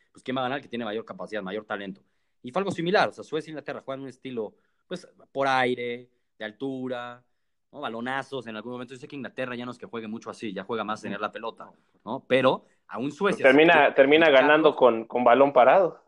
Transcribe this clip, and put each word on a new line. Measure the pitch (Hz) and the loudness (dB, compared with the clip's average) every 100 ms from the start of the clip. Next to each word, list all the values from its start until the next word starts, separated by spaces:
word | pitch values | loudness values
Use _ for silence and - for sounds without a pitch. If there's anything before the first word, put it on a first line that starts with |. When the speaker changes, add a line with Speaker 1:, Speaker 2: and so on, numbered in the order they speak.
| _ | _
Speaker 1:
Pues, | _ | _
¿quién | - 131 | -8 -4
va | |
a | |
ganar? | 127 139 | -4 -6
El | |
que | - | -8
tiene | 117 113 | -8 -6
mayor | 107 | -8
capacidad, | 107 95 90 107 | -10 -14 -10 -8
mayor | 95 104 104 | -8 -8 -8
talento. | 104 101 95 _ _ _ _ | -10 -10 -16 _ _ _ _
Y | 127 | -10
fue | 180 | -6
algo | 196 | -4
similar. | 165 165 202 123 | -4 -2 0 0
O | |
sea, | 107 | -4
Suecia | 104 156 160 | -10 -10 -10
e | |
Inglaterra | 151 - 123 | -14 -14 -14
juegan | - 135 | -12 -12
un | 135 | -14
estilo, | 120 131 123 104 _ _ _ - | -16 -12 -10 -10 _ _ _ -16
pues, | 180 - _ _ | -16 -16 _ _
por | 139 139 | -4 0
aire, | 131 127 123 120 120 123 _ _ - | 0 0 -4 -8 -10 -14 _ _ -14
de | |
altura, | 107 104 135 131 127 123 120 120 _ _ _ _ _ | -14 -10 -10 -8 -8 -10 -12 -16 _ _ _ _ _
¿no? | 131 | -14
Balonazos | 135 113 123 135 131 139 113 | -10 -8 -8 -8 -8 -12 -12
en | 110 | -14
algún | 113 | -12
momento. | 123 123 | -14 -14
Yo | 131 | -18
sé | 147 | -16
que | 143 | -14
Inglaterra | 113 - 127 | -14 -10 -10
ya | 120 123 | -10 -12
no | |
es | 117 | -14
que | 98 | -14
juegue | 117 110 | -14 -12
mucho | 113 113 | -12 -12
así, | 101 113 | -12 -10
ya | 95 | -10
juega | 95 117 | -8 -8
más | 104 107 | -8 -8
tener | 104 101 | -10 -8
la | 104 | -8
pelota, | 107 113 - 87 _ _ _ | -8 -14 -14 -18 _ _ _
¿no? | 104 131 - | -12 -12 -2
Pero | 127 127 175 _ _ _ | 2 2 0 _ _ _
Aún | 104 135 | -10 -10
Suecia, | 139 196 - | -4 -2 2
Speaker 2:
Termina, | 135 135 165 | 6 6 6
Speaker 1:
Suecia, | 165 139 | 6 4
Speaker 2:
termina | - 135 156 165 | 6 6 6 6
Speaker 1:
Suecia, | 135 | 6
Speaker 2:
ganando | 147 151 156 135 | 6 6 4 4
con, | 127 113 113 | 4 4 -2
con | 123 | 0
balón | 123 123 139 | 4 6 6
parado. | 139 120 170 180 - | 6 6 6 2 -4